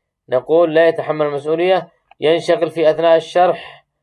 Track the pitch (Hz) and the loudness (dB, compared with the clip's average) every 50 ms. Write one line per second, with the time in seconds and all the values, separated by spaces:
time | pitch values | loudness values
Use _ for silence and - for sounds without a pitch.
0 | _ _ _ _ _ - 123 127 127 - 151 165 175 160 151 160 165 165 160 156 | _ _ _ _ _ -6 -4 -4 -2 0 2 2 2 2 2 2 2 2 0 -2
1 | 131 - 151 151 151 147 147 139 135 151 160 165 175 185 190 175 165 - _ _ | -6 -8 -4 -4 -4 -4 -4 -6 -6 -6 -4 -2 0 0 0 -2 -2 -6 _ _
2 | _ _ _ _ - 147 165 165 160 - 170 156 170 160 - 165 151 151 156 151 | _ _ _ _ -2 0 0 0 0 -2 0 0 0 -4 -2 0 0 0 2 2
3 | 165 165 165 165 160 - - 180 180 180 160 - - - - - _ _ _ _ | 2 2 2 2 0 -2 0 2 2 2 0 -4 -8 -16 -20 -20 _ _ _ _